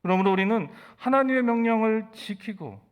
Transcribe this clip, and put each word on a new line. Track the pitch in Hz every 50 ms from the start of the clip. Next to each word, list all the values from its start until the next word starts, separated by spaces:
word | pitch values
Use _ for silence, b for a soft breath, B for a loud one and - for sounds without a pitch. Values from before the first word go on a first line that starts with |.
| -
그러므로 | 180 185 185 190 196
우리는 | 190 185 190 202 226 226 226 B B B B B B
하나님의 | B - 254 262 269 269 262 262 262 247
명령을 | 240 233 233 233 233 226 220 220 220 220 220 214 220
지키고 | - - - - 208 196 - 226 208 196 165 123 98 101 _ _